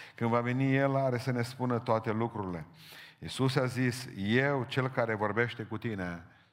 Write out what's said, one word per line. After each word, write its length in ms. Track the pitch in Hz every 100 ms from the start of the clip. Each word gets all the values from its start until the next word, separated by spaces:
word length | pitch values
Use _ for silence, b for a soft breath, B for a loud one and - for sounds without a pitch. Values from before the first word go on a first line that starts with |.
| B -
Când 140 | 117
va 120 | 117
veni 340 | 120 123 135 135
El, 200 | 139 135
are 220 | 135 123
să 140 | 131
ne 100 | 123
spună 380 | 117 - 127 120
toate 320 | 117 110 110
lucrurile.” 540 | 107 117 110 95 87 78 B B B B B
Iisus 360 | 85 - 131 135
a 100 | 127
zis, 420 | 123 127 120 - 98
„Eu, 480 | 98 120 139 139
cel 260 | 123 - 131
care 260 | 131 113 110
vorbește 480 | 107 101 120 -
cu 140 | 104 107
tine, 480 | 117 101 90 85 87 b b